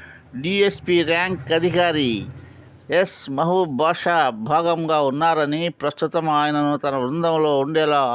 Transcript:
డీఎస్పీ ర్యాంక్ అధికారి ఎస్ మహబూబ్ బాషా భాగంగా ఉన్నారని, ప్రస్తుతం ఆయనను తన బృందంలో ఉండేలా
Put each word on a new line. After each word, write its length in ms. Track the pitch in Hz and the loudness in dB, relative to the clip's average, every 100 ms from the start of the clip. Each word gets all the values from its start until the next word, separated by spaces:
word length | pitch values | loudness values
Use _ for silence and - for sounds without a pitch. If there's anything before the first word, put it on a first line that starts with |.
| - - - 123 | -20 -20 -16 -8
డీఎస్పీ 600 | 156 196 196 - - 175 | -2 0 0 0 0 0
ర్యాంక్ 480 | 160 165 185 175 135 | 2 0 -2 -4 -2
అధికారి 580 | 165 175 170 175 151 131 107 92 - - - - - - | 0 0 2 0 2 0 -2 -6 -14 -20 -20 -20 -16 -2
ఎస్ 240 | 160 185 - - | 0 0 -4 -8
మహబూబ్ 480 | 135 165 185 175 127 | -2 0 2 0 0
బాషా 520 | 160 170 175 170 135 | 0 0 0 2 0
భాగంగా 680 | 110 117 156 170 165 160 156 | -2 0 0 2 0 0 0
ఉన్నారని, 680 | 143 143 165 160 143 151 170 | 0 2 2 2 0 -2 -4
ప్రస్తుతం 560 | - 143 - 156 170 160 | -4 -6 -2 -2 -2 0
ఆయనను 480 | 147 151 147 147 147 | 0 0 0 0 -2
తన 180 | 147 135 | -2 -2
బృందంలో 640 | 127 160 170 160 151 143 | -2 -2 0 2 2 2
ఉండేలా 420 | 135 160 151 147 131 | 2 0 2 2 2